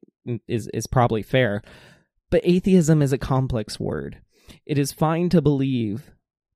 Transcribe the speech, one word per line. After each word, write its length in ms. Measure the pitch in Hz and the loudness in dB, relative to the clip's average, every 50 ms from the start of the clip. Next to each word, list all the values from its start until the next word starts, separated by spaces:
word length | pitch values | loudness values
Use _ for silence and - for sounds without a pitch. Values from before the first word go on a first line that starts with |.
| - _ _ _ _ 123 120 107 - - | -20 _ _ _ _ -8 -8 -8 -6 -6
is, 200 | 117 113 104 - - | -6 -6 -6 -6 -8
is 140 | 117 113 | -8 -8
probably 360 | - - 135 120 120 117 110 95 | -2 0 2 2 2 0 -4 -4
fair. 380 | - - 131 127 107 101 101 - - - - - - - _ _ _ _ _ _ _ | -2 0 0 2 2 -2 -4 -8 -12 -20 -20 -20 -20 -20 _ _ _ _ _ _ _
But 100 | - 170 - | -2 0 2
atheism 580 | 175 180 185 - 202 185 185 160 147 160 151 143 | 2 2 2 2 4 4 4 6 6 4 4 4
is 100 | 131 139 | 2 0
a 60 | 123 | -2
complex 600 | - - 135 131 131 127 127 110 107 - - - | -2 -2 -2 -2 0 -2 -4 -4 -6 -6 -8 -8
word. 420 | 104 - - 76 69 - - - - _ _ _ _ - - - _ | -8 -6 -6 -6 -8 -10 -14 -16 -20 _ _ _ _ -20 -20 -20 _
It 120 | - 151 139 | -4 -2 -2
is 120 | 143 131 | -2 -2
fine 380 | - - 160 156 165 165 180 180 | -2 -2 -2 0 0 0 0 2
to 140 | 170 170 139 | 2 4 4
believe 680 | 151 143 135 135 135 131 120 113 104 98 127 - - _ _ _ _ _ _ _ _ _ | 4 2 2 0 0 -2 -2 -2 -4 -6 -8 -10 -16 _ _ _ _ _ _ _ _ _